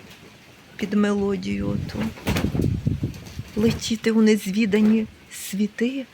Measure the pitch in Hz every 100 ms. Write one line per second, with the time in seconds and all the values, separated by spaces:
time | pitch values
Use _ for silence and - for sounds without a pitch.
0 | - - - - - - - - 196 208
1 | 208 202 196 196 98 101 101 101 - -
2 | - - - - - - - - - -
3 | - - - - - 214 220 - - 220
4 | 226 220 214 214 196 196 226 208 214 220
5 | 220 - - - - 196 208 - 240 269
6 | 247